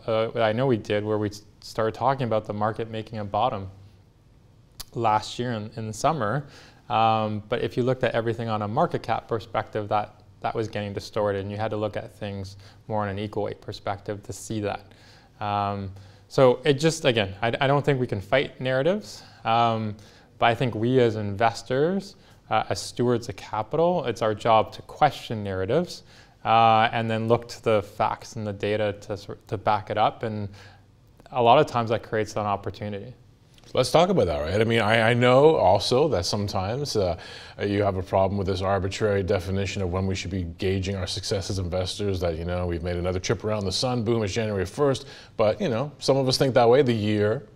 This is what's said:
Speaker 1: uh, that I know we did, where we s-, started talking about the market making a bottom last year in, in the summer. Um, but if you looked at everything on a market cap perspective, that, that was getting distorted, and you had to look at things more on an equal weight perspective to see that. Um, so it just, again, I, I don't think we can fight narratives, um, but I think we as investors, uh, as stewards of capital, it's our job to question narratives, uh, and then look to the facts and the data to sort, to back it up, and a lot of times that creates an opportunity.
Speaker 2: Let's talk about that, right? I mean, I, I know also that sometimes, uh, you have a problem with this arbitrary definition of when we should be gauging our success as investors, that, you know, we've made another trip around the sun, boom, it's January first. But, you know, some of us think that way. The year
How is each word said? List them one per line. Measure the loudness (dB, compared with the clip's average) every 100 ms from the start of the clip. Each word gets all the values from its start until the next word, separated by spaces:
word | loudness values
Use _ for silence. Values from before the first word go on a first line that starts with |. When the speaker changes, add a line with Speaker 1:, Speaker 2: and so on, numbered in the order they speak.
| -2
Speaker 1:
uh, | -2 0
that | 2
I | 2
know | 2 2
we | 0
did, | 0 -2
where | 0 -2
we | -2
s-, | -6 -18 _
started | -12 -4 -2
talking | 0 0 0
about | 0 -2
the | -2
market | -2 -2 -2 -8
making | -8 -10 -10
a |
bottom | -4 0 0 -2 -10 -14 -20 -20 _ _ _ _ _ _ _ _ -12
last | 0 2 2 0 -6
year | -6
in, | -6 -8 -10
in | -10
the |
summer. | -2 0 0 0 -2 -6 -16 -20 -20 -4
Um, | 2 4 2 0 -4 -4
but | -4
if | -2 -2
you |
looked | 0 0
at | 0
everything | 0 -2 -4 -4
on | -4
a | -2
market | 0 0 -2
cap | -4 -4 -2
perspective, | -6 -4 -4 -4 -6 -2
that, | -2 -2 -12 -20 -8
that | -6
was | -4 -4
getting | -4 -6
distorted, | -8 -6 -4 -2 -2
and | -6
you | -6
had | -4
to | -4
look | -4 -6
at | -12
things | -12 -10 -8 -10 -14 -20 -20 -6
more | -4
on | -2
an | -4
equal | -6 -6
weight | -6 -8
perspective | -12 -10 -8 -8 -8 -10
to | -10
see | -14 -8 -6
that. | -4 -6 -12 -20 -20 -20 -20 _
Um, | -4 -2 -2 -4 -8 -12 -20 -20 _
so | 6 6 6
it | 2
just, | 2 2 2
again, | 2 2 0 -2
I, | -2 0
I | 2
don't | 2
think | 2 0
we | 0
can | -4
fight | 0 0 0 -4
narratives, | -2 0 0 0 -4 -18 -20 -10
um, | 0 2 2 0 -4 -8 -16 -20 -20 0
but | 2
I |
think | 4 0
we | 0 2 4
as | 4 2
investors, | -6 0 0 0 -4 0 0 -2 -6 -18 -20 -20 _
uh, | -4 -2
as | -6
stewards | -8 -2 0 0 -2
of | -14
capital, | -8 -8 -4 0 0 0
it's | -4 -2
our | -2
job | 0 4 4 4
to | -6
question | -18 0 0 0 -8 -8
narratives, | -6 -4 -2 -2 -2 -10 -18 -20 -20 _
uh, | 2 6 8 6 4
and | 0 -2
then | -2 2
look | 2 0
to | -6
the | 0 2
facts | 0 -4 -2 -2 -10
and | -8 -8
the |
data | -4 -2 0 -2 -4
to | -8 -10
sort, | -10 -16 -8
to | -4
back | 0 0 -2
it | 0
up, | 0 0
and | -6 -6 -8 -12 -20 -20 _ _ _ _ -8
a | 2
lot | 8 8
of | 6
times | 0 0
that | -2
creates | -2 -2 -2 -2
an |
opportunity. | -2 -2 -4 -10 -10 -10 -12 -18 -20 _ _ -20 -4
Speaker 2:
Let's | 0 4
talk | 6 6
about | 4 2
that, | 2
right? | 0 2
I |
mean, | 2 4
I, | 4 4 4
I |
know | 6 6 8 8
also | 6 6 4 4 2 4
that | 2 0
sometimes, | -2 -2 -2 -4 -4 -2
uh, | 0 0 -2 -8 -18 -18 -6
you | -2 2
have | 2 0
a |
problem | 0 2 2 0
with | -2
this | -2
arbitrary | 0 0 -2 -2 0 0
definition | 2 0 0 -4 -4 -4
of | -4
when | -2 -2
we |
should | -4 -6
be | -6 -6 -4
gauging | -2 -2 -2
our | -6 -6
success | -8 -4 -4 -4
as | -6
investors, | -4 -4 -4 -4 -4 -2
that, | -2 -4
you |
know, | -4 -4 -4
we've | -4
made | -4 -4
another | -2 -4
trip | -2 -2
around | -2 -4
the | -2
sun, | -2 -2 -2
boom, | 0 0
it's | 0
January | -2 -2 -2 -4
first. | 0 0 0 -6 -18 -20 0
But, | 2 2
you | 0
know, | -2 -4 -6
some | 0 2
of | 2
us | 2
think | 2
that | 6 6
way. | 6
The | 4
year | 2 0 2 2 0 -6